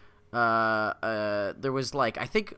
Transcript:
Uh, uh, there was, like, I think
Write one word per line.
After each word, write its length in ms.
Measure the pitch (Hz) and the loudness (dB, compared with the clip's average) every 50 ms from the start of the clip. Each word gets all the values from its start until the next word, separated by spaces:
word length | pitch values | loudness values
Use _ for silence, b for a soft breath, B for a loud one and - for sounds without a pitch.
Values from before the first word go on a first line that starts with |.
| b b b b b _ - | b b b b b _ -2
Uh, 40 | 120 120 117 113 113 113 113 110 110 110 104 - - - | 2 2 4 4 4 4 4 4 2 2 0 -2 -2 -4
uh, 500 | 110 110 107 107 104 104 104 101 98 - - | -4 -2 -2 -2 0 0 -2 -2 -4 -4 -4
there 140 | - 135 131 | -4 -2 -2
was, 200 | 135 131 - - | -2 -4 -2 -2
like, 240 | 143 127 113 110 - | 0 0 0 -2 -4
I 60 | 123 | -6
think 300 | - - 214 202 - - | -2 -2 -2 -2 -2 -8